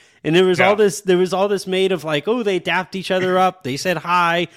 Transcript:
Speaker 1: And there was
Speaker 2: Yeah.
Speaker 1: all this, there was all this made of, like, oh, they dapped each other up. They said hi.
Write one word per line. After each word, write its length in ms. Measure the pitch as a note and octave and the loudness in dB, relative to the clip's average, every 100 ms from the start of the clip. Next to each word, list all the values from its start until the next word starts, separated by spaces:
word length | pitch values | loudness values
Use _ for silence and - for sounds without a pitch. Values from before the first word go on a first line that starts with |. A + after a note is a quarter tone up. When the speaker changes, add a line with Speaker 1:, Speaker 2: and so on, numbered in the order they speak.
| _ _ | _ _
Speaker 1:
And 100 | D3+ | 0
there 100 | E3+ | 2
was 140 | F#3 E3 | 4 4
Speaker 2:
Yeah. 120 | - | 2
Speaker 1:
all 60 | G#3 | 4
this, 260 | G#3 - | 0 0
there 160 | F3+ F3+ | 0 0
was 140 | F3+ | 2
all 140 | F#3 G3+ | 0 0
this 180 | G3 F#3+ | -2 -4
made 260 | F#3 F#3+ | -2 -2
of, 100 | F3+ | -2
like, 220 | D#3 D3 G#3 | -4 -4 -2
oh, 160 | B3 | -2
they 160 | G3+ F3+ | -2 -2
dapped 360 | F3 F3 F3+ | -2 -4 -4
each 160 | F#3+ F3 | -8 -4
other 280 | F#3 F#3 F#3 | -2 0 2
up. 240 | F#3 - | 2 0
They 140 | B2+ C3+ | -8 -6
said 220 | F#3 E3+ | -2 -2
hi. 500 | E3+ F3+ E3+ E3+ E3+ | 0 2 2 0 -2